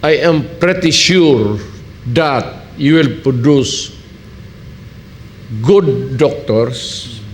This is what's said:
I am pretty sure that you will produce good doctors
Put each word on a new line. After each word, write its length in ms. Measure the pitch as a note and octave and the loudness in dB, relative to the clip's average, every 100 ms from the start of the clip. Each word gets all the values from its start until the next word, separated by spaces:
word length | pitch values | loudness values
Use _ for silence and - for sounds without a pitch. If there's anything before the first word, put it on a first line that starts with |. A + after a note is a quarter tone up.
I 160 | D3+ D3+ | 2 2
am 240 | E3+ D#3+ B2+ - | 4 2 -2 -2
pretty 320 | F3 F#3 D#3+ | 0 2 0
sure 680 | - - F#3 D#3+ B2+ G#2 G#2 - - - - B2 | 2 2 4 6 4 2 -2 -8 -16 -18 -12 -2
that 560 | A#2+ D#3 B2+ - - - - | 0 2 0 -4 -12 -18 -2
you 220 | C#3 D#3+ | 2 4
will 240 | C#3+ - | 2 0
produce 720 | C3+ B2+ B2+ C#3+ A2+ - - - - - - - - - - - - - - - - - - A2+ | -2 0 4 4 2 -4 -10 -16 -20 -20 -20 -20 -20 -20 -20 -18 -20 -20 -20 -20 -20 -20 -12 -4
good 560 | A#2+ G3+ E3 B2 C3+ C3 | 2 4 4 -2 -4 0
doctors 1040 | C#3+ - - A2 A#2+ B2 - - A#2+ A2+ G#2 | 0 0 -2 0 0 -4 -10 -12 -14 -16 -16